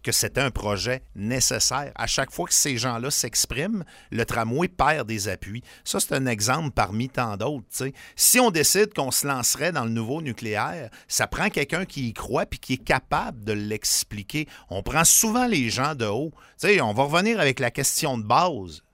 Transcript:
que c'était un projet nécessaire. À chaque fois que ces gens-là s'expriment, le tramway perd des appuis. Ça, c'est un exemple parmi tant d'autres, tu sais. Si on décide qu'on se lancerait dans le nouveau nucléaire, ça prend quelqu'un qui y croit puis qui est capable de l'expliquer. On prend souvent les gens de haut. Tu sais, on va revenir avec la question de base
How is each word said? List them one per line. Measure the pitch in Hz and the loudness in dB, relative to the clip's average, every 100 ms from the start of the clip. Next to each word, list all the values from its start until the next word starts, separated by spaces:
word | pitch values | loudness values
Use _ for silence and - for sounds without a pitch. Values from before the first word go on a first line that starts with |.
que | - | 0
c'était | 113 107 - | 0 0 0
un | 135 | 0
projet | - 104 101 104 127 - | -2 -2 -2 -2 -4 -6
nécessaire. | - 104 127 - 117 - 131 143 | -8 -4 0 0 0 0 -2 -6
À | - 113 | -6 -2
chaque | - 135 | -2 -4
fois | - | -6
que | 175 | 0
ces | - 151 120 | 2 2 0
gens-là | 127 117 127 | -2 -2 -2
s'expriment, | - 120 - - 117 180 220 160 - - | -2 0 -2 -2 -2 -2 -4 -6 -16 -6
le | 113 | -2
tramway | 113 113 113 131 180 | -2 0 0 0 -2
perd | - 143 156 110 | 2 2 2 -2
des | 110 101 | -4 -4
appuis. | 90 95 117 - - | -6 -8 -12 -14 -14
Ça, | - 196 | -4 -2
c'est | - | 0
un | 143 | 0
exemple | 131 110 107 143 151 | 0 0 0 0 0
parmi | - 101 107 131 | 0 0 -2 -4
tant | - 120 101 | -2 -4 -2
d'autres, | 117 147 101 | -4 -6 -8
tu | - | -6
sais. | 131 - - - | -6 -8 -16 2
Si | - 240 | 6 6
on | 247 | 6
décide | 165 139 185 214 | 4 4 4 2
qu'on | - 135 | 2 -2
se | - | -2
lancerait | 143 131 120 - 160 | 0 0 0 0 0
dans | 160 | 0
le | 113 | -2
nouveau | 113 113 151 | -2 -2 -4
nucléaire, | 151 110 113 104 135 175 120 - - | -6 -6 -4 -2 -2 -6 -12 -18 -6
ça | - 110 | -2 -2
prend | 139 196 | -2 -2
quelqu'un | 170 143 165 | -2 -2 -4
qui | 190 143 120 | -4 -4 -6
y | |
croit | - - 139 | -6 -4 -2
puis | - - | -2 -8
qui | - | -4
est | 127 | -4
capable | - 131 - 151 226 120 | 0 -2 0 -4 -4 -8
de | 104 | -6
l'expliquer. | 104 104 107 - - - 104 98 151 151 - - | -4 -4 -4 -2 -2 -2 -10 -6 -6 -6 -12 -10
On | 92 | -8
prend | 110 139 | -2 2
souvent | 165 - 226 240 247 | 6 6 4 2 2
les | 180 117 | 2 2
gens | 104 143 | 0 -2
de | 147 | 0
haut. | 107 107 156 - - - | -2 -2 -4 -10 -20 -2
Tu | 170 | 2
sais, | 196 | 4
on | 117 | 4
va | 104 | 2
revenir | 143 165 208 220 | 2 4 2 2
avec | 143 123 | 2 2
la | 120 | -2
question | - 135 - 156 123 | 0 -2 0 -2 -2
de | |
base | 107 127 180 123 90 76 _ | 4 4 4 -2 -10 -14 _